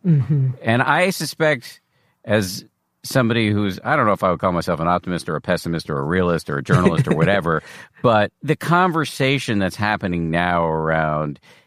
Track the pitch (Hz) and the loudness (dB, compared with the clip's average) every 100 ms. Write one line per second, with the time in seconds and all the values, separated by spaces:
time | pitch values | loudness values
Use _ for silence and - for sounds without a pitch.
0 | 185 151 123 147 131 - - 120 127 151 | 2 2 2 0 0 -2 -2 0 2 2
1 | 185 - 151 - 156 135 - - _ _ | 0 -2 -6 -2 0 0 -4 -20 _ _
2 | _ _ - 110 92 - - _ _ _ | _ _ -2 0 0 -6 -14 _ _ _
3 | - 135 113 117 107 104 101 90 123 151 | -4 0 2 2 2 2 0 -4 -2 2
4 | 110 95 95 85 95 87 92 78 82 90 | 2 2 2 0 0 0 0 -2 0 0
5 | 95 85 - 76 - 87 85 82 - 71 | -2 -6 -4 -4 -2 -2 -2 -6 -4 -4
6 | 73 90 87 82 - 71 - 90 90 80 | -2 0 2 0 -2 -6 0 2 4 2
7 | - 73 82 101 82 78 - - - _ | 0 0 2 2 0 -2 -4 -14 -20 _
8 | 123 107 101 - 139 156 - 175 185 160 | 2 4 2 -2 -4 -4 0 2 2 0
9 | 139 - 135 139 - 104 95 - 107 104 | -4 -2 0 0 -2 0 -2 -2 -2 -2
10 | 98 87 82 82 87 87 82 80 80 80 | -2 -2 -2 0 2 2 0 0 0 0
11 | 78 76 76 67 - - | 0 -2 -4 -8 -16 -20